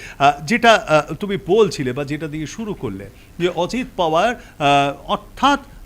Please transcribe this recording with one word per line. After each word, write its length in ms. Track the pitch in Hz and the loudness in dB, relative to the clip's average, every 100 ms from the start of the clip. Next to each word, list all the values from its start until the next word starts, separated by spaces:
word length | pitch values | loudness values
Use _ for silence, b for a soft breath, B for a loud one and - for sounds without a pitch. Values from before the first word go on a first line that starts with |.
| B B | B B
আহ, 260 | 139 143 147 | 2 2 -2
যেটা, 280 | 233 233 | 2 4
আহ, 400 | 208 - 156 151 | 4 4 2 2
তুমি 240 | 160 202 196 - | -6 -6 -6 0
বলছিলে 460 | 214 202 - 127 | 2 2 0 -4
বা 120 | 127 | -4
যেটা 240 | 139 147 160 | -6 -8 -8
দিয়ে 180 | 151 147 | -8 -10
শুরু 280 | - 214 | -10 -10
করলে 320 | 180 117 95 104 - b - | -8 -8 -10 -14 -20 b -4
যে 100 | 175 | -4
অজিত 380 | 170 175 240 - - | -2 -4 -4 -6 -2
পাওয়ার, 380 | 165 160 220 | 0 2 0
আহ, 760 | 247 - - 143 143 139 139 - | -2 -12 -2 4 4 2 -4 -6
অর্থাৎ 500 | 202 - - 269 277 - - | -6 -6 0 0 0 -4 -20